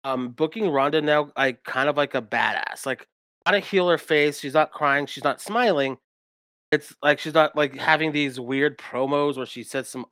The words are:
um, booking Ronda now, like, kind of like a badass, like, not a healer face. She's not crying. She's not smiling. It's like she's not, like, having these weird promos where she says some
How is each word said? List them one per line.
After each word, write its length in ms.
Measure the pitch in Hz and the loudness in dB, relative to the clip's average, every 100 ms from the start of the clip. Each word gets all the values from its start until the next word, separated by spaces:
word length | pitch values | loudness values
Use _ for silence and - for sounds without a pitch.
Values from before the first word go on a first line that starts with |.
um, 260 | 135 131 123 | -4 -4 -4
booking 400 | 120 156 220 202 | -4 -4 -2 0
Ronda 300 | 139 139 156 | 2 2 2
now, 300 | 151 151 143 - | 2 2 0 -2
like, 280 | 135 120 | -2 -2
kind 240 | - 131 143 | -6 -2 0
of 80 | 147 | 0
like 180 | 139 | 0
a 80 | 131 | -2
badass, 640 | 107 120 110 92 - - 135 | -2 0 0 -2 -6 -8 -6
like, 200 | 127 - _ _ _ | -8 -10 _ _ _
not 100 | - | 0
a 40 | 202 | 0
healer 360 | - 190 180 160 | 2 2 2 2
face. 400 | - 151 147 143 | 2 2 2 0
She's 140 | 143 | 0
not 160 | 151 151 | 2 2
crying. 340 | - 147 139 139 | 0 2 2 0
She's 180 | - | -4
not 160 | 143 - | -4 -4
smiling. 580 | - 226 240 156 135 131 _ _ _ _ _ _ _ | -4 0 2 2 0 -4 _ _ _ _ _ _ _
It's 220 | 151 - - | -2 -2 0
like 160 | 147 147 | 2 2
she's 140 | 156 | 2
not, 200 | 156 151 151 | 2 2 2
like, 180 | 143 131 | -2 0
having 360 | - 156 156 | 2 2 2
these 260 | 147 143 127 | 0 -2 -4
weird 360 | 123 135 147 131 | -4 0 0 -2
promos 580 | - 123 135 143 147 131 | -10 -4 0 0 0 -4
where 100 | 123 | -8
she 160 | 127 | -12
says 260 | 110 139 120 | -8 -8 -8
some 180 | 131 120 | -12 -10